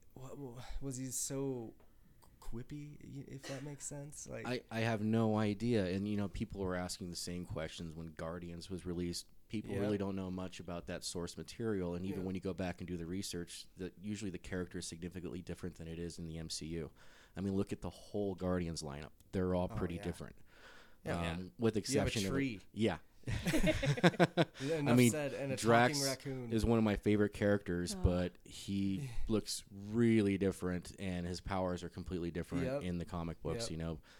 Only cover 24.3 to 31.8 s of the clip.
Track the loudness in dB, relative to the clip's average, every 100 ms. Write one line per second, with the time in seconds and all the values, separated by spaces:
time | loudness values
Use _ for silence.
24.3 | 4 0 0 0 2 6 8 8 6 -2
25.3 | -2 -2 2 6 8 8 4 0 -2 -4
26.3 | -6 0 2 6 6 6 4 4 6 4
27.3 | 4 4 4 2 0 0 2 4 4 2
28.3 | -2 -16 -12 -2 0 2 0 -2 0 2
29.3 | 2 0 -6 -8 -12 -2 4 6 8 6
30.3 | 4 2 0 -2 -2 -4 -6 -4 -2 -2
31.3 | -4 -2 0 0 -2